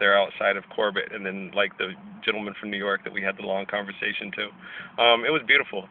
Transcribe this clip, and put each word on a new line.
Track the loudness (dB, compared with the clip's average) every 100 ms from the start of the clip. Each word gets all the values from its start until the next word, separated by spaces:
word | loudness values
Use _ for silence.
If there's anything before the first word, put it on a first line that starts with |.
there | 6 6
outside | 4 0 0 0
of | -4
Corbett, | -2 0 0 -4
and | -6
then, | -6 -6 -4
like, | -2 -2 -2
the | -6 -8 -16 -6
gentleman | -4 -2 -6 -8
from | -8
New | -4
York | -2 -2
that | -4
we | -4
had | -4 -4
the | -4
long | -4 -2
conversation | -6 -6 -6 -6 -6 -8
to. | -8 -8 -10 -16 -16 -8 4
Um, | 6 6
it | 4
was | 0 4
beautiful. | 4 2 -6 4